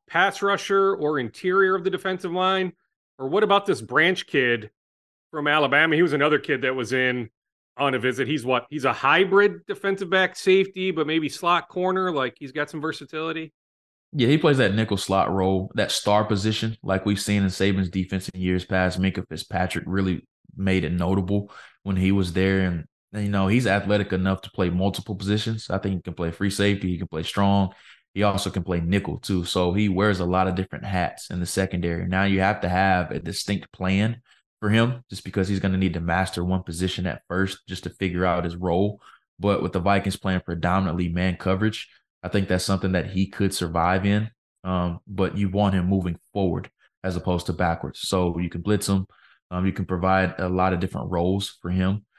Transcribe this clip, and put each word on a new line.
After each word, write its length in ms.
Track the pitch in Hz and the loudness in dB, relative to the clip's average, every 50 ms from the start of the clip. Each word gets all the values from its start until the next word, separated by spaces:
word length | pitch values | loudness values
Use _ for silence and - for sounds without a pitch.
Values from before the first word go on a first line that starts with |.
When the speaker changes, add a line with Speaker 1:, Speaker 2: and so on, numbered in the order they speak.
| _ - | _ -4
Speaker 1:
pass 320 | - 170 185 202 185 - | 0 2 2 2 0 0
rusher 540 | 202 196 196 - - - 196 196 196 196 196 | 0 0 0 0 0 0 2 2 4 2 0
or 240 | - 151 151 156 139 | 0 -2 -2 0 -2
interior 560 | 120 107 - - - 185 180 196 190 190 190 | -4 -6 -8 -4 -2 2 4 4 4 4 2
of 100 | 185 170 | 0 0
the 60 | 190 | -2
defensive 420 | 170 180 - 190 185 185 196 175 | -4 -2 -4 -4 -4 -4 -6 -4
line? 400 | 170 185 185 185 190 190 185 180 - _ _ _ _ _ _ _ _ - | -2 0 2 2 2 0 0 -4 -6 _ _ _ _ _ _ _ _ -8
Or 100 | 135 135 | -4 0
what 160 | 160 208 214 | 2 2 4
about 220 | 185 196 202 196 | 4 4 4 4
this 140 | - 160 110 | 2 -2 -2
Branch 460 | 113 98 123 147 160 175 151 - - | -4 0 2 4 4 4 2 0 -4
kid 440 | - - 143 127 120 120 113 104 104 - _ _ _ _ _ _ _ _ _ _ _ | -2 0 2 2 2 2 0 -2 -8 -18 _ _ _ _ _ _ _ _ _ _ _
from 160 | - 151 147 | -8 -4 0
Alabama? 480 | 147 147 151 147 131 139 147 160 160 156 | 2 2 4 4 4 4 4 4 4 4
He 80 | 156 | 4
was 120 | 180 160 143 | 4 4 4
another 240 | 143 143 151 151 139 | 2 4 4 2 2
kid 240 | - - 139 127 | 2 -2 -2 -2
that 120 | 131 131 131 | 0 -2 -2
was 180 | 131 120 104 | -2 -2 -2
in 360 | 127 127 127 127 123 123 113 107 - _ _ _ _ _ _ _ _ | 0 0 2 0 0 -2 -6 -8 -12 _ _ _ _ _ _ _ _
on 180 | - 143 139 131 | -2 0 0 0
a 40 | 123 | 0
visit. 280 | 110 127 123 120 131 | 0 -2 -2 -2 -2
He's 180 | 117 156 139 113 | -2 -2 -2 0
what? 220 | 127 131 120 - - | 0 0 0 -2 -4
He's 160 | 147 151 127 | -6 -2 -2
a 60 | 131 | -2
hybrid 720 | 110 - - 135 151 175 196 180 190 196 202 208 175 - - | 0 2 2 4 4 4 4 4 4 4 4 4 2 -4 -10
defensive 440 | - 202 - - 196 196 196 202 170 | -12 -10 -6 -4 -4 -4 -4 -2 0
back 240 | 190 190 185 180 - | 0 2 2 0 -2
safety, 560 | - - 190 190 190 190 190 - 185 185 190 | -2 2 4 4 4 4 2 -2 -4 -4 -2
but 160 | 170 160 151 | -2 -2 -2
maybe 220 | 147 160 160 156 147 | 0 0 0 -2 -2
slot 400 | - - 185 170 175 170 - - | -4 -4 0 0 0 0 -2 -4
corner. 420 | - 180 180 185 185 190 185 180 | -4 -2 -2 0 0 0 -2 0
Like, 240 | 165 143 131 123 - _ | 0 -2 -2 -2 -4 _
he's 100 | 143 131 | -14 -8
got 200 | 131 151 147 - | -6 -6 -6 -6
some 100 | - 156 | -6 -6
versatility. 720 | 143 160 156 - 151 - - 156 160 165 160 160 160 156 - _ _ _ _ _ _ _ _ _ _ _ | -6 -6 -6 -8 -12 -10 -8 -6 -6 -6 -6 -8 -10 -12 -16 _ _ _ _ _ _ _ _ _ _ _
Speaker 2:
Yeah, 160 | - 147 120 123 | 0 2 4 4
he 100 | 147 156 | 4 4
plays 180 | - 156 143 | 4 4 4
that 180 | 131 117 98 98 | 4 4 2 2
nickel 220 | 110 113 - 104 | 2 0 0 -2
slot 340 | 95 - - 95 95 85 - | -2 0 0 2 2 2 2
role, 400 | 92 95 92 95 95 92 92 95 - | 2 2 2 2 2 0 -2 -2 -2
that 180 | 107 101 - | -2 -2 0
star 320 | - - - 104 104 107 107 | -2 -2 2 2 4 4 4
position, 520 | 104 107 98 98 110 107 - 113 113 110 - | 2 0 0 2 0 0 0 -2 -4 -6 -6
like 240 | - 95 95 95 - | -4 -2 -2 0 0
we've 140 | 104 104 98 | 0 0 0
seen 220 | - - 104 104 | 0 0 2 2
in 60 | 98 92 | 2 2
Saban's 420 | 87 - 95 101 98 95 95 87 | 0 0 0 2 2 2 0 0
defense 380 | 87 95 90 - 95 92 - - | -2 -4 -4 -2 -4 -6 -6 -8
in 100 | - 92 | -8 -4
years 240 | 92 92 90 92 90 | 0 0 0 0 0
past. 360 | - 95 92 92 90 85 92 | 0 0 2 2 2 2 0
Minkah 280 | 92 95 87 90 85 - | 0 0 0 -2 -6 -8
Fitzpatrick 560 | 82 80 - - - 87 92 90 - 85 - | -10 -12 -8 -6 -2 -2 -2 -2 -2 -4 -4
really 400 | 82 92 98 98 92 87 - - _ _ _ _ - - | -2 -2 0 0 0 0 -2 -6 _ _ _ _ -16 -10
made 280 | - 95 95 92 92 82 | -4 0 0 2 2 0
it 80 | 76 | 0
notable 580 | 87 87 87 90 95 98 92 98 101 101 101 - - - - - _ _ | -2 0 0 2 2 0 0 0 0 -2 -2 -4 -12 -20 -20 -20 _ _
when 140 | - 98 95 | -6 -4 0
he 160 | 92 92 95 | 2 2 2
was 200 | 98 98 95 87 | 2 2 0 0
there. 280 | 82 92 95 95 95 95 | 0 0 2 2 2 2
And, 240 | 95 92 87 82 76 - _ _ _ _ | 2 0 -2 -4 -6 -10 _ _ _ _
you 180 | - 107 104 101 | -8 -6 -4 -2
know, 160 | 104 98 95 | 0 0 2
he's 200 | 95 107 127 123 | 2 2 2 2
athletic 460 | 101 98 101 - 98 104 104 101 - | 2 2 2 2 2 0 0 0 0
enough 280 | 92 92 92 95 95 - | -2 0 0 0 0 -2
to 80 | - - | -4 -8
play 200 | - - 92 87 | -4 -2 -2 0
multiple 440 | 87 90 95 101 98 - - - 101 | 0 0 0 0 -2 -4 -6 -8 -8
positions. 560 | 90 98 98 104 107 - 113 113 107 - - | -6 -2 -2 0 0 0 -4 -6 -6 -6 -6
I 80 | 90 95 | -6 -4
think 180 | - 98 95 | -2 -4 -4
he 60 | 87 | -4
can 120 | - 90 82 | -6 -10 -8
play 160 | - 87 82 | -6 -6 -6
free 200 | 82 - 98 98 | -4 -2 -2 -2
safety. 380 | 95 - 101 104 104 98 - 90 | 0 2 2 2 2 0 -2 -4
He 100 | 90 82 | -4 -4
can 100 | 92 - | -6 -6
play 140 | - 80 | -6 -6
strong. 500 | 82 - - 101 101 98 101 98 95 92 - - - - - _ _ _ | -6 -4 0 2 2 4 4 4 2 0 -2 -8 -20 -20 -20 _ _ _
He 120 | - 95 104 | -2 0 2
also 260 | 101 98 98 - 92 | 2 2 0 -2 -4
can 120 | 87 95 | -4 -4
play 180 | 82 92 90 87 | -4 -2 -2 -2
nickel, 380 | 82 85 95 101 - 85 - - | 0 0 0 0 0 -2 -6 -6
too. 260 | - - 98 90 85 | -4 -2 -2 -2 -2
So 260 | - - 92 90 87 | -2 0 0 2 2
he 160 | 87 104 107 104 | 2 2 2 2
wears 320 | 92 90 104 107 101 87 | 2 2 2 2 2 2
a 60 | 90 | 0
lot 200 | 87 90 92 92 | 0 2 2 2
of 80 | 95 90 | 2 0
different 300 | 92 92 - - - - | -2 -4 -6 -8 -10 -6
hats 460 | 95 98 92 85 - - - - - | -4 -2 -2 -2 -2 -4 -10 -12 -8
in 100 | 92 90 | -6 -6
the 60 | 87 | -4
secondary. 600 | 82 - 95 95 - - 87 85 85 85 87 92 | -2 -2 -2 -2 0 -2 -2 -2 -2 -4 -4 -2
Now 180 | 90 92 95 98 | -2 0 0 2
you 160 | 98 95 95 | 2 2 2
have 200 | 92 98 107 - | 2 2 2 0
to 80 | - 90 | -2 0
have 420 | 90 92 95 98 92 90 87 - | 0 2 4 4 4 2 0 -2
a 80 | - 78 | -6 -8
distinct 540 | 82 82 90 - - - 101 92 - - | -8 -8 -8 -6 -4 -4 -4 -4 -6 -10
plan 480 | - - 92 95 95 98 107 117 117 - - _ _ _ _ _ _ _ | -10 -6 -2 0 2 2 0 0 -2 -6 -12 _ _ _ _ _ _ _
for 80 | 110 104 | 0 2
him 340 | 107 113 117 123 127 - - _ | 4 4 4 2 0 -4 -10 _
just 160 | 101 - - | -16 -12 -12
because 240 | 82 - 101 92 95 | -4 -2 -2 0 0
he's 120 | 101 92 | 0 0
gonna 180 | 90 95 92 92 | 0 0 0 0
need 160 | 95 90 82 | 0 0 0
to 60 | 85 | -2
master 440 | 82 85 85 92 92 - - 87 87 | -2 0 0 0 0 -2 -2 -4 -2
one 180 | 90 95 92 | 0 -2 -2
position 440 | 90 - 82 85 92 90 - - 90 | -2 -6 -4 -4 -4 -2 -2 -4 -4
at 160 | 87 60 - - | -6 -6 -8 -8
first 400 | - 85 92 95 92 - - _ | -6 -2 -2 -2 -2 -4 -8 _
just 180 | - 92 - - | -12 -12 -10 -10
to 60 | 87 | -12
figure 360 | - - 98 90 87 87 90 | -6 -6 -4 -4 -2 0 0
out 180 | 92 85 90 85 | 0 0 0 -2
his 120 | 85 85 | -4 -6
role. 440 | 87 90 90 85 92 101 104 101 - _ - - _ _ _ _ - | -4 -2 0 2 2 2 0 -2 -6 _ -20 -20 _ _ _ _ -2
But 220 | - 101 101 - | 0 0 2 0
with 100 | - 90 | 0 -2
the 80 | - 92 | -2 0
Vikings 360 | 85 98 101 98 - 98 95 | 2 2 2 2 2 -2 -4
playing 240 | - - 98 92 87 | -4 -2 -2 -2 -2
predominantly 680 | - - 82 85 80 87 90 95 95 85 82 87 90 85 | -2 -4 -4 -2 0 0 2 2 0 0 0 -2 -2 -2
man 280 | 85 87 90 92 87 | 0 0 0 0 -2
coverage, 520 | - - 92 95 92 110 110 107 - - - _ _ _ _ _ _ | -2 -2 -2 0 2 0 0 -2 -4 -10 -16 _ _ _ _ _ _
I 60 | - - | -8 -2
think 200 | - 101 95 - | -2 0 0 2
that's 160 | 92 90 - | 0 0 0
something 280 | - 98 92 95 95 | 0 0 0 0 0
that 140 | 92 87 80 95 | 0 0 -2 -2
he 180 | 98 95 98 - | -2 -2 -2 -2
could 260 | - - 101 95 - | 0 0 0 0 0
survive 500 | - 90 82 82 87 82 87 92 95 95 | -2 -4 -2 0 0 2 2 2 2 2
in. 260 | 101 101 107 110 113 - _ _ _ _ _ | 2 2 2 0 -4 -8 _ _ _ _ _
Um, 380 | - 92 92 90 90 87 85 - - | -6 -4 -2 0 0 -2 -4 -6 -10
but 320 | - 98 101 95 82 - 101 | -8 -4 -2 -2 -2 0 -2
you 100 | 101 95 | -2 0
want 260 | 92 101 104 98 95 | 0 2 2 2 2
him 120 | 92 87 | 2 2
moving 320 | 92 98 95 87 90 82 - _ _ - | 2 2 2 0 -2 -4 -6 _ _ -4
forward 360 | 104 95 92 87 92 92 - _ _ _ _ _ _ | -2 0 0 0 -2 -6 -10 _ _ _ _ _ _
as 140 | - 92 87 | -6 -6 -4
opposed 300 | 87 - 95 90 85 - | -2 0 0 0 0 0
to 80 | - 85 | -2 -2
backwards. 460 | - 92 85 85 - - - - - | 0 0 0 0 -2 -6 -8 -10 -10
So 380 | - - 98 92 90 87 85 85 | -4 -2 0 0 0 0 0 -2
you 120 | 87 82 | -4 -4
can 100 | - 87 | -6 -4
blitz 300 | 82 101 107 98 - - | 0 0 0 0 2 0
him. 160 | 98 95 95 - _ _ _ _ _ _ _ _ | 0 0 0 -4 _ _ _ _ _ _ _ _
Um, 140 | 90 90 92 | -4 -2 -2
you 80 | 95 | 0
can 140 | 92 - 92 | 0 -2 -2
provide 480 | - 92 87 90 92 95 95 92 87 - - | -2 -2 0 2 4 4 4 2 2 -2 -4
a 120 | 95 90 | -4 -2
lot 240 | 90 90 92 92 92 | 2 2 2 2 2
of 60 | 87 | 0
different 300 | 92 92 - - 62 92 | -2 -4 -4 -6 -6 -2
roles 460 | 90 85 87 92 95 101 101 - - _ | -2 0 0 0 0 0 -2 -6 -10 _
for 80 | - 90 | -6 -2
him, 340 | 92 92 92 95 98 104 - _ _ | 0 0 2 0 0 -2 -6 _ _